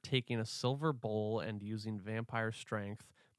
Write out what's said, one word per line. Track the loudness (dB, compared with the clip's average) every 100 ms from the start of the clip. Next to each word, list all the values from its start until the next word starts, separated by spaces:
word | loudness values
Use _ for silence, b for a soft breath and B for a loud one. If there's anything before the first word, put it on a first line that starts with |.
taking | 2 2 4 0
a | 0
silver | 0 2 2 2
bowl | 2 0 2 2 2
and | 0 -2
using | -2 -2 -2 -4
vampire | -2 -4 0 0 0
strength, | -2 -4 -2 -2 -8 -12 b b